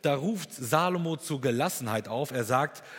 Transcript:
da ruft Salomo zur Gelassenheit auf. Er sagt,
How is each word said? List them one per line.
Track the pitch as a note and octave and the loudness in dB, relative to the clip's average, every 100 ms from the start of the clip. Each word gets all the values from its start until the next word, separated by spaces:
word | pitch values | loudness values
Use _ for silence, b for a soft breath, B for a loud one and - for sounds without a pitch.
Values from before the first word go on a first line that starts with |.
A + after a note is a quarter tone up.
da | D3+ C#3+ | 2 2
ruft | D#3+ A3 D#3+ | 0 -2 -6
Salomo | - B2 D#3 F3+ F3+ E3 D#3+ | -8 0 2 4 2 0 -2
zur | - D3 | -2 0
Gelassenheit | C3 A#2+ E3 - A#2+ A2 G#2 | 2 2 2 0 -2 -2 -2
auf. | A2+ C3+ | -4 -2
Er | B2+ | -2
sagt, | A2 B2+ D3 - B | 2 4 2 -4 B